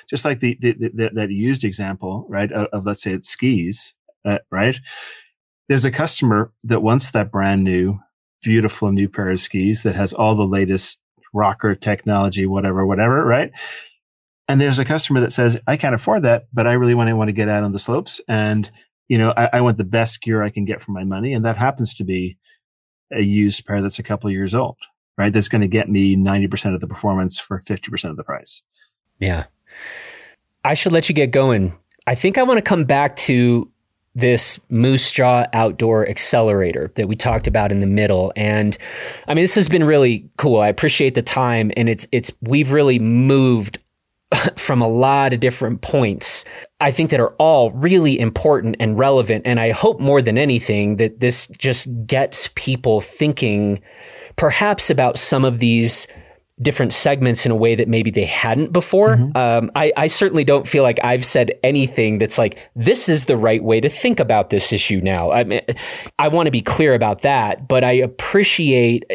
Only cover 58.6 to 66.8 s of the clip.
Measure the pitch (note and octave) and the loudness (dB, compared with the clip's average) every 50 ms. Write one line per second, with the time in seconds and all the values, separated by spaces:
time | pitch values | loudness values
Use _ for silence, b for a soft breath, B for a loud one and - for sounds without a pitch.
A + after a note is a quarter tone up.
58.6 | D#3 E3+ E3+ F3+ - - - G3 G#3 A3 A3 A#2+ B2+ C#3+ D3 B2+ B2 A#2 A#2 A#2 | 0 0 0 -2 -2 2 2 4 4 6 4 4 2 2 0 0 2 2 2 0
59.6 | A2+ - - C#3+ D#3 - - - D#3 D#3+ - - G3+ F#3+ - D#3 C#3 C#3 C#3+ C#3 | 0 0 -2 0 0 0 2 0 0 0 0 2 0 2 2 2 4 4 4 2
60.6 | C#3+ - - C#3 C3+ A#2+ A2+ - - A#2+ B2+ B2+ B2+ - - C3+ A#2+ - - - | 2 0 2 2 4 4 2 2 0 0 0 0 0 0 2 2 2 0 -2 -2
61.6 | - C3 D3 C#3+ C3 B2+ - B2 A2 A2 G#2+ G2 A2+ - - - A2+ G2+ - B | 0 0 2 2 0 0 0 0 0 0 2 0 0 0 0 0 0 0 -2 B
62.6 | B B B A#2+ A2+ D#3+ B3 B3 - - D#3 D3 B2+ - C3+ A2+ A2 A2+ A2 A2 | B B B -2 0 0 2 2 2 0 0 0 2 0 0 2 2 2 2 2
63.6 | - A2 A2+ A2+ A#2+ - - - - B3 A3+ - C3+ A2 A2+ G#2+ G2 - G#2 G2 | 2 2 2 2 2 0 -2 -2 -2 0 0 0 0 2 2 2 2 2 0 -2
64.6 | - - A2+ G2 - - G#2 F#2+ F#2 F#2+ F#2+ F2 E2+ D#2+ D#2+ A#2+ A2+ G2 G#2 - | 0 0 -2 -2 -2 0 -2 0 0 0 0 0 0 0 0 0 0 0 -2 -4
65.6 | - - B2 B B B B B B B B - D3 D3+ D#3 E3+ E3 D3 B2+ A2+ | -4 -6 -8 B B B B B B B B -2 0 0 2 2 0 0 0 -2
66.6 | - - - - | -2 -2 0 2